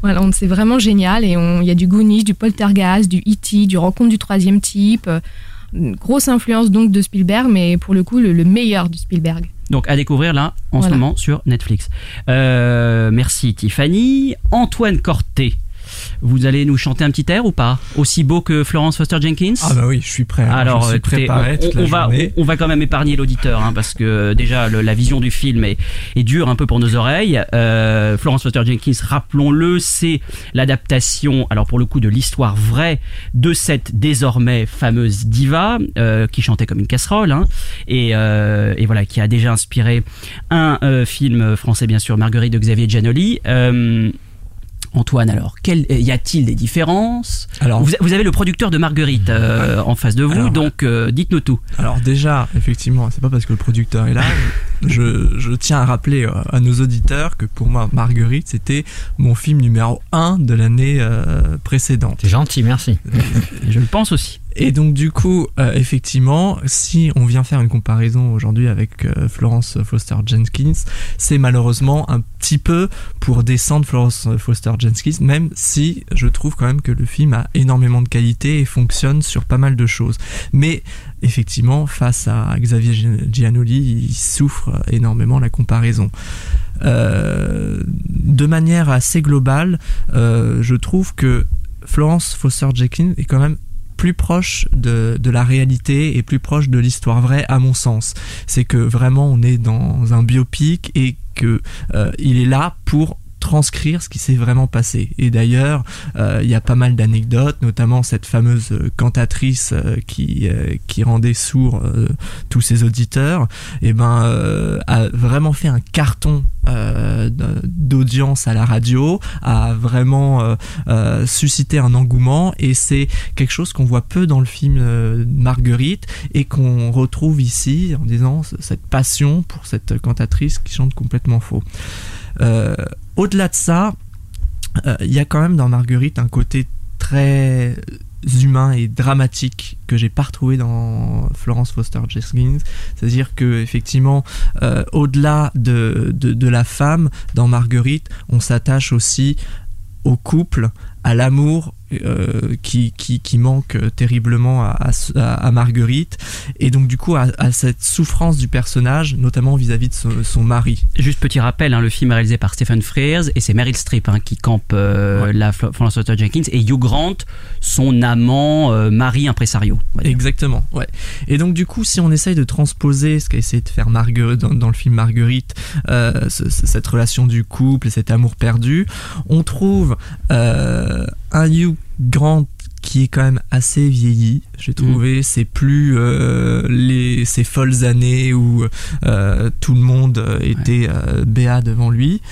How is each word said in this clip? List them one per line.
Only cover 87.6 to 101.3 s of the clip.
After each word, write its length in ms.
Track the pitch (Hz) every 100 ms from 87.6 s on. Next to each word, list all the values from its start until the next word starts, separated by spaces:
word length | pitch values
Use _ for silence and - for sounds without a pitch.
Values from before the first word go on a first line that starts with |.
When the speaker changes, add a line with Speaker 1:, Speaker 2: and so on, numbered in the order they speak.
| 101 95 - - -
Speaker 3:
de 380 | - - 123 143
manière 420 | 160 160 170 156
assez 300 | 127 - 165
globale, 560 | 147 143 131 139 175 170 - - -
euh, 480 | - 117 117 113 117
je 120 | 117 123
trouve 380 | - - 185
que 320 | - 131 123 - - - -
Florence 500 | - - 151 170 -
Foster 340 | - 135 - 135
Jenkins 380 | 123 123 - 175 175
est 60 |
quand 140 | - 131
même 180 | 147 156 - - - -
plus 160 | 180
proche 560 | 175 - 175 180 - -
de, 420 | - 120 117 113 117
de 120 | 123
la 120 | 120
réalité 760 | 123 131 131 127 - 139 156 127
et 40 |
plus 160 | - 151
proche 300 | - 147 139
de 100 | 127
l'histoire 440 | 120 - - 117
vraie, 240 | 123 139 -
à 100 | 131
mon 140 | 131
sens. 400 | 127 123 110 - - - - -
C'est 180 | -
que 120 | 123 123
vraiment, 500 | 117 117 127 131 143
on 80 | 127
est 160 | 120 123
dans 540 | 113 110 123 143 117
un 100 | 117
biopic 680 | 117 127 123 - 147 170 -
et 220 | - 127 127 -